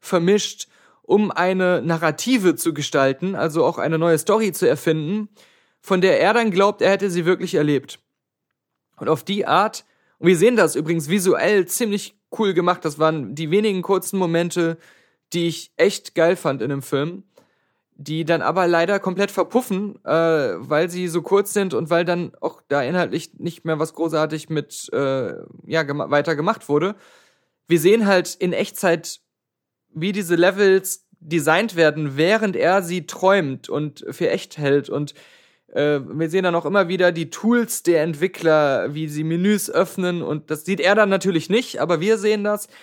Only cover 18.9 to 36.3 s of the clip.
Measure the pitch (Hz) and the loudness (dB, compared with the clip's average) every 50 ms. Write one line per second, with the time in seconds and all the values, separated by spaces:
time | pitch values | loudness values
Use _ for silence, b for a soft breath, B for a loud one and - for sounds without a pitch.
18.9 | 202 196 - 190 180 180 202 196 - - - - - 233 - - 196 185 208 202 | 0 -2 -2 -4 -2 -2 -2 -2 -2 -2 -2 0 0 -2 -2 -2 -4 -4 -4 -6
19.9 | - - _ - 147 165 165 165 160 156 139 113 90 85 120 127 151 151 175 175 | -10 -10 _ -2 0 2 2 2 2 2 0 -2 -4 -6 -6 -2 0 0 0 0
20.9 | 175 180 180 175 160 175 151 - 196 196 202 202 - 208 196 185 135 113 165 151 | -2 -4 -4 -4 -2 -4 0 2 2 2 2 0 -2 -2 -2 -2 -2 -4 -2 0
21.9 | 170 165 180 170 175 175 175 - - _ - 170 - - _ - 143 143 127 123 | 0 0 0 0 -2 -2 -4 -6 -8 _ -8 -8 -8 -10 _ -4 -2 -2 0 0
22.9 | 175 180 170 98 101 - - - _ - - 170 165 - - 165 160 147 156 156 | -2 -2 -2 -2 -4 -6 -8 -10 _ -10 -10 -10 -10 -8 -6 -4 -2 -2 -2 -4
23.9 | - 135 165 165 156 156 156 151 156 156 151 - 160 151 143 - - - - - | -4 -4 -4 -2 0 0 -2 -2 -4 -6 -8 -6 -6 -6 -6 -6 -10 -16 -12 -6
24.9 | - 117 143 135 135 135 120 95 - 50 50 - - - - - 151 160 156 139 | -4 -2 -2 -2 -2 -2 -4 -6 -8 -10 -14 -18 -20 -20 -10 -4 -2 -2 -2 -2
25.9 | 143 147 - - 139 147 143 165 160 143 156 190 226 - - - 143 147 165 196 | -4 -4 -2 0 0 0 2 0 -2 0 0 -2 -2 -4 -2 -2 0 0 0 0
26.9 | 208 b b b b b b b b b b b b _ _ - 170 170 151 190 | -2 b b b b b b b b b b b b _ _ 0 0 4 6 4
27.9 | 214 233 220 196 196 180 170 - - - 185 180 156 120 202 - - - - 180 | 4 4 4 4 2 2 2 -2 -4 -4 -4 -2 -2 -2 -2 -4 -4 -2 0 0
28.9 | 165 160 156 - - - _ _ _ _ _ _ _ _ _ _ _ _ _ _ | 0 0 -2 -8 -16 -16 _ _ _ _ _ _ _ _ _ _ _ _ _ _
29.9 | - 160 165 196 196 208 196 165 175 165 175 185 185 196 208 190 190 190 190 - | -10 -6 -4 -4 -4 -4 -2 0 2 2 4 2 2 4 4 4 4 4 2 -2
30.9 | - - _ _ _ _ - 151 165 165 139 156 160 180 220 220 180 165 160 151 | -8 -12 _ _ _ _ -8 -4 -2 0 2 2 2 2 2 0 0 2 2 2
31.9 | 147 156 151 143 135 139 156 180 214 220 220 202 180 - - 160 185 202 180 170 | 2 0 -4 -4 -2 0 2 2 2 2 0 -2 -2 0 2 2 2 2 0 -2
32.9 | 180 185 156 - - - 180 190 202 202 170 139 131 131 - - - 147 151 147 | -4 -6 -6 -8 -6 0 2 2 4 4 2 0 -4 -8 -8 -6 -6 -6 -6 -6
33.9 | - - - - 147 - 180 - - - - - - 151 147 139 139 143 135 - | -8 -12 -14 -14 -8 -4 -2 -2 -2 -4 -6 -10 -10 -4 0 2 2 2 0 -2
34.9 | - 139 147 143 b b b b b b b b b b b _ - - 147 147 | -4 -6 -6 -6 b b b b b b b b b b b _ -4 -2 0 2
35.9 | 147 139 127 - - 151 160 160 | 0 0 -2 -6 -6 -4 -4 -2